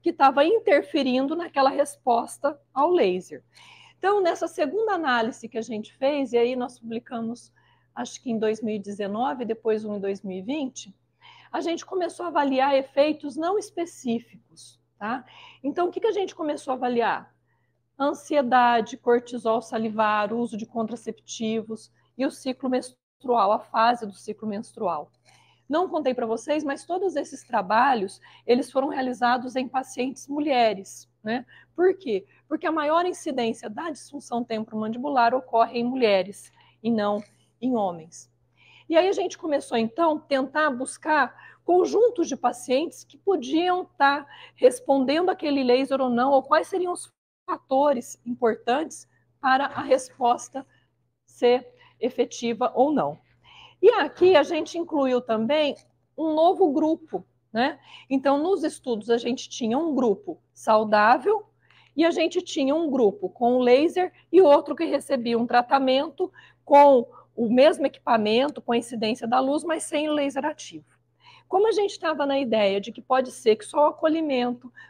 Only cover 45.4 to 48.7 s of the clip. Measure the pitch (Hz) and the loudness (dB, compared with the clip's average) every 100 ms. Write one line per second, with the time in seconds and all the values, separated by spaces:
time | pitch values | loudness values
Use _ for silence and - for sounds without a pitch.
45.4 | 311 277 254 247 269 269 254 240 262 269 | -2 0 2 2 2 -2 0 0 2 2
46.4 | 269 311 339 381 359 359 - _ _ _ | 2 0 0 -4 -4 -6 -12 _ _ _
47.4 | - 349 _ 262 285 254 - - - 247 | -12 -10 _ 0 2 0 -6 -16 -12 -2
48.4 | 233 220 - | -2 0 -2